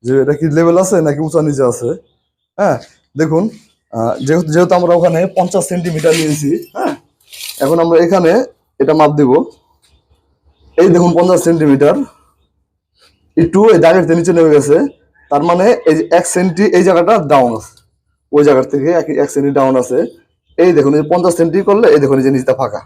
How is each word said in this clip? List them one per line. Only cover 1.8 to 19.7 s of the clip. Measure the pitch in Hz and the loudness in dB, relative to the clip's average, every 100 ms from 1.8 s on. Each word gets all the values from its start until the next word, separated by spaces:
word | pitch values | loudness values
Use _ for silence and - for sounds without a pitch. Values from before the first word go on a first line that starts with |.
| 120 175 _ _ _ _ _ - | -8 -10 _ _ _ _ _ -4
হ্যাঁ, | 196 127 - _ _ 135 | -2 -4 -8 _ _ -6
দেখুন, | 156 160 214 - _ _ _ | -2 -2 -4 -8 _ _ _
আহ, | 113 113 - 131 | -6 -6 -6 -2
যেহেতু, | 165 156 | -2 0
যেহেতু | 156 180 | 0 2
আমরা | 180 175 | 0 2
ওখানে | 175 175 165 185 | 2 0 0 -4
পঞ্চাশ | - 180 196 | -2 -2 -4
সেন্টিমিটার | - 180 175 160 160 | -4 -6 -6 -4 -2
নিয়েছি, | 160 156 147 143 160 - | 0 -2 -4 -4 -6 -8
হ্যাঁ, | 202 - 294 _ _ _ - - - | -8 -8 -8 _ _ _ -20 -18 -6
এখন | 139 170 | -2 0
আমরা | 165 165 | 2 2
এখানে | 170 190 170 202 262 _ _ _ | 2 2 2 0 -2 _ _ _
এটা | 135 | -2
মাপ | 156 151 | 2 2
দিব। | 147 139 139 - _ _ _ _ _ _ _ _ _ _ _ _ - | 2 2 2 -2 _ _ _ _ _ _ _ _ _ _ _ _ 0
এই | 185 | 2
দেখুন, | 170 175 | 4 2
পঞ্চাশ | 165 175 180 | 0 0 0
সেন্টিমিটার | 170 170 151 135 143 202 269 _ _ _ _ _ _ _ _ _ _ _ _ - | 0 0 2 2 2 0 -6 _ _ _ _ _ _ _ _ _ _ _ _ -2
একটু | 165 190 220 | 0 2 4
এই | 185 | 4
দাগের | 165 185 | 4 2
থেকে | 160 | 2
নিচে | 165 170 | 0 0
নেমে | 170 160 | 2 4
গেছে, | 151 139 156 277 - _ _ _ | 4 2 0 0 -8 _ _ _
তার | 143 | -4
মানে | 165 175 196 247 - | 0 0 2 0 0
এই | |
যে | 160 - | 0 0
এক | 170 180 | 0 0
সেন্টি | 185 185 165 | -2 -2 0
এই | 202 180 | 0 2
জায়গাটা | 175 175 175 220 | 2 2 2 0
ডাউন | 147 143 123 110 | 2 2 2 -4
আছে, | - _ _ _ _ _ _ | -12 _ _ _ _ _ _
ওই | 147 | 2
জায়গার | 147 135 | 4 2
থেকে | 131 143 139 | 0 -4 -2
এক, | 170 151 | -2 -2
এক | 143 143 | -4 -4
সেন্টি | 143 143 | -2 -2
ডাউন | 139 135 | 0 0